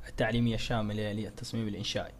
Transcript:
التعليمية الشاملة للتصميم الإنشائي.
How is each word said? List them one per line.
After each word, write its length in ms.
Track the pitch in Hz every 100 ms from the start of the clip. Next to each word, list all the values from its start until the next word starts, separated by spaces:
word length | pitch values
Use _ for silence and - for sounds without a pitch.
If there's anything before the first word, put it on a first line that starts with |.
| -
التعليمية 480 | - 113 120 120 110
الشاملة 560 | - 117 104 104 104
للتصميم 560 | 104 98 - 120 117 110
الإنشائي. 440 | 98 110 104 -